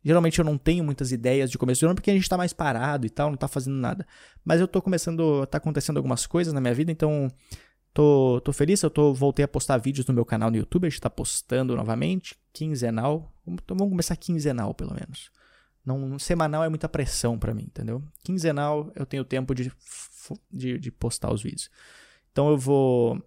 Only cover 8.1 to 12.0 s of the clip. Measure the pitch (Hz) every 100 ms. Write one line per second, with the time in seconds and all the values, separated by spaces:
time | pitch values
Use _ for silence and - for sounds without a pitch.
8.1 | 139 131 123 - 135 147 202 160 - 147
9.1 | 131 139 135 143 135 - 131 127 139 127
10.1 | 120 117 110 113 113 - 180 175 - -
11.1 | - - - - 127 131 120 113 113